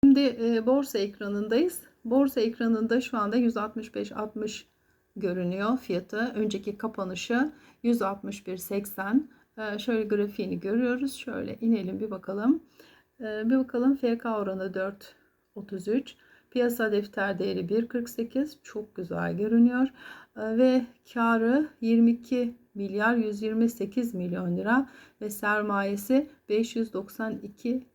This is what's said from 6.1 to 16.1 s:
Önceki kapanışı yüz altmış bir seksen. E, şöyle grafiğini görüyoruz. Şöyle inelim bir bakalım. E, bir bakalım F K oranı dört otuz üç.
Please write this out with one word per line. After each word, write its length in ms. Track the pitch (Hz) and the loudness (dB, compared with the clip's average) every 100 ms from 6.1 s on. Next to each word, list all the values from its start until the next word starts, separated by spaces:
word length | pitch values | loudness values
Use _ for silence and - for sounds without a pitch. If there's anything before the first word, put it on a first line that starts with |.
| 208 | -4
Önceki 600 | 240 214 214 202 208 202 | -4 -2 -4 -4 -8 -6
kapanışı 720 | 226 226 190 185 - 240 302 - - _ | -8 -6 -8 -8 -2 0 0 -4 -20 _
yüz 180 | 233 240 | 0 2
altmış 460 | 190 196 202 202 - | 0 -4 -10 -12 -10
bir 100 | 185 | -12
seksen. 720 | - 202 202 - 196 247 302 _ _ - | -6 -6 -6 -8 0 0 -2 _ _ -10
E, 220 | 214 196 | -8 -6
şöyle 240 | - 226 | -2 -2
grafiğini 560 | 208 208 208 208 196 175 | 0 0 -2 -4 -6 -4
görüyoruz. 560 | 190 226 247 247 277 - | -2 0 0 0 -4 -6
Şöyle 420 | - 185 202 - | -10 -8 -8 -2
inelim 380 | 226 220 185 190 | 0 2 0 -6
bir 120 | 214 | -6
bakalım. 520 | 190 - 196 226 320 - _ - _ _ _ | -8 -8 -2 2 2 -2 _ -20 _ _ _
E, 300 | 220 214 220 | -8 -4 2
bir 80 | 262 | 2
bakalım 380 | 262 240 254 277 | 2 2 2 2
F 220 | 247 233 | 2 0
K 200 | 240 220 | -2 -2
oranı 360 | 196 190 190 | -2 -4 -6
dört 420 | 190 190 202 - _ _ _ _ - | -4 -6 -8 -20 _ _ _ _ -16
otuz 320 | 202 190 180 | -10 -10 -2
üç. 280 | 240 269 | -2 -2